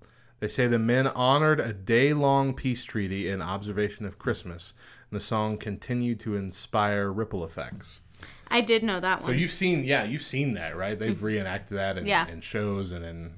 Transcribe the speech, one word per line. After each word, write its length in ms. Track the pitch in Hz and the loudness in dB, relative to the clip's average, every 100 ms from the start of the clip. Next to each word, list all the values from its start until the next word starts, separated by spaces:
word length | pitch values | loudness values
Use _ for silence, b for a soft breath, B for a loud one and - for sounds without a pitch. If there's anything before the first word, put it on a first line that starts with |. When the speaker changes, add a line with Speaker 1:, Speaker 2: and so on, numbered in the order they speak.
| b b b b | b b b b
Speaker 1:
They 80 | 107 | -4
say 180 | - 123 | 2 4
the 100 | 117 | 4
men 300 | 113 123 131 | 4 4 2
honored 540 | - 127 143 156 151 | 2 4 4 4 2
a 100 | 117 | 0
day-long 840 | 98 95 117 143 151 139 139 135 131 | -4 2 6 6 4 4 4 2 0
peace 280 | 131 120 | -2 -2
treaty 420 | - 107 98 98 92 | -4 -2 -2 -2 -2
in 120 | 95 | -2
observation 640 | 85 101 101 101 104 - 101 | -4 -4 -4 -2 -2 -2 -10
of 140 | - | -4
Christmas, 540 | 127 113 92 87 - - B B B | -4 -2 -6 -12 -12 -16 B B B
and 60 | 104 | -6
the 80 | |
song 320 | - 110 107 107 | -2 0 0 -2
continued 600 | 110 101 - 123 120 110 | -4 -6 -4 0 0 -2
to 160 | 113 101 | -2 -4
inspire 720 | 98 - - 110 104 101 101 | -4 -8 -2 2 2 2 0
ripple 360 | 98 107 98 82 | -2 -2 -4 -6
effects. 560 | 82 64 - - - - B B B B | -6 -10 -10 -14 -16 -20 B B B B
Speaker 2:
I 120 | 240 | 0
did 220 | 214 226 | 4 2
know 160 | 220 185 | 4 0
that 220 | 185 185 | 0 0
Speaker 1:
So 100 | - | 0
Speaker 2:
one. 80 | 131 | 0
Speaker 1:
you've 120 | 175 | 0
seen, 320 | - 185 160 | 2 2 2
yeah, 200 | 131 139 | 2 2
you've 180 | 104 143 | 2 -4
seen 320 | - 131 143 | -2 0 0
that, 240 | 98 80 80 | -2 -4 -4
right? 200 | 98 107 | -4 -2
They've 180 | 110 92 | -2 0
Speaker 2:
Mm-hmm. 100 | 107 | 0
Speaker 1:
reenacted 500 | 107 95 95 - 98 | -2 -2 -4 -4 -2
that 200 | 98 92 | -2 -2
in, 80 | 101 | 0
Speaker 2:
Yeah. 220 | 180 165 | 2 0
Speaker 1:
in 120 | 82 | -6
shows 520 | - 107 104 98 92 | -6 -4 -2 -2 -4
and 120 | 87 | -6
in 300 | 82 82 82 | -10 -10 -12